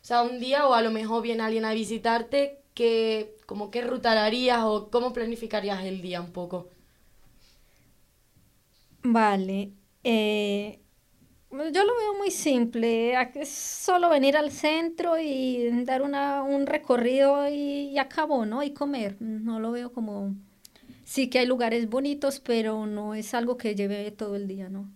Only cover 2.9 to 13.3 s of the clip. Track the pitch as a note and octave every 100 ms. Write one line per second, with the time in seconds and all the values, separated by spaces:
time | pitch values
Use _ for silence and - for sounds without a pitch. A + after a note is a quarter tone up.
2.9 | A3+ A3 A3 G#3+ - - G3+ G#3 A#3+ A#3+
3.9 | B3+ A#3 A3 G#3+ A#3+ B3+ A#3+ A3 G#3+ G#3
4.9 | A3 B3 A#3+ A3+ A3+ A3 G#3+ G3+ G3 F#3+
5.9 | F#3+ F3+ F3 F3 F3+ F3 F3+ F3+ _ _
6.9 | _ _ _ - _ _ _ _ _ _
7.9 | _ _ _ _ _ _ _ _ _ _
8.9 | _ B3 A3+ G#3+ G3 F#3 G3 G3+ - _
9.9 | _ B3+ A3+ G#3+ G#3+ G#3 G3+ G#3 - _
10.9 | _ _ _ _ _ _ C4+ D#4+ D#4 G4+
11.9 | A#4+ G#4+ G4+ G4+ E4 D#4 B3+ A#3 A#3+ A#3
12.9 | A3+ A#3 B3+ B3